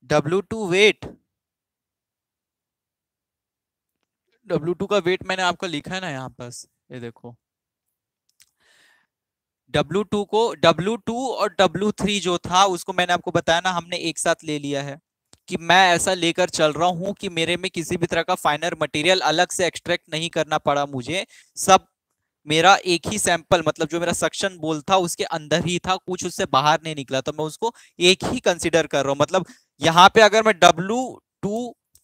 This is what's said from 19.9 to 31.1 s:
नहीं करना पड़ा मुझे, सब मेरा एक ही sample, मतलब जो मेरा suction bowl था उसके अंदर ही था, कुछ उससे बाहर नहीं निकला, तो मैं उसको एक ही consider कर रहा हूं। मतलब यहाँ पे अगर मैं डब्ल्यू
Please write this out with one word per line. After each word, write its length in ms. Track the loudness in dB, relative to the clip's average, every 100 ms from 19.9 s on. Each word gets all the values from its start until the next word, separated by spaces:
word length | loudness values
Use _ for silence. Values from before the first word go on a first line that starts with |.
| -6 _
नहीं 200 | -8 -6
करना 280 | -4 -2 -2
पड़ा 240 | 0 -2 -2
मुझे, 360 | -6 -6 -6 -6 -14 _ -8
सब 300 | 4 4 _ _ _ _ _ _ -4
मेरा 280 | 2 4 4 2
एक 200 | -2 -2
ही 100 | -4
sample, 440 | 0 -2 0 0 0
मतलब 220 | -4 -4
जो 120 | -4
मेरा 120 | -4
suction 420 | -2 -4 -4 -8 -6
bowl 220 | -6 -6
था 140 | 0 0
उसके 260 | 0 -4 -8
अंदर 380 | -8 -2 -2 -2
ही 120 | -4
था, 160 | -2 -4
कुछ 260 | -4 -8 -8
उससे 200 | -6 0
बाहर 320 | 2 2 0
नहीं 100 | -2
निकला, 260 | -10 -6 -6
तो 120 | -6
मैं 120 | -6
उसको 280 | -8 -6 -8 -8 -20 0
एक 240 | 2 2
ही 160 | 0 -2
consider 460 | -2 0 0 0 0
कर 160 | -2
रहा 80 | -2
हूं। 80 | 0
मतलब 260 | 0 0 -4 -14 _ _
यहाँ 280 | 2 8 8
पे 60 | 8
अगर 200 | 6 6
मैं 160 | 2 6
डब्ल्यू 420 | 4 4 -2 -4 -6